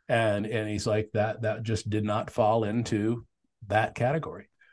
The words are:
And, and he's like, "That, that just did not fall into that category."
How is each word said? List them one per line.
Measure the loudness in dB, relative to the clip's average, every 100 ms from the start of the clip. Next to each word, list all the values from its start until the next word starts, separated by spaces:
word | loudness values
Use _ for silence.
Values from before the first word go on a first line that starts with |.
| 0
And, | 2 2 2 0
and | -2 -2
he's | -2 0
like, | 0 0
"That, | 0 0 -2
that | -4 -2
just | -2 -2 -2
did | -2
not | 0 -2 -2
fall | 2 4 4
into | 2 0 0 0 0 -2 -6 _ _ _ -2
that | 0 0 0
category." | 0 0 -4 -10 -18 _ _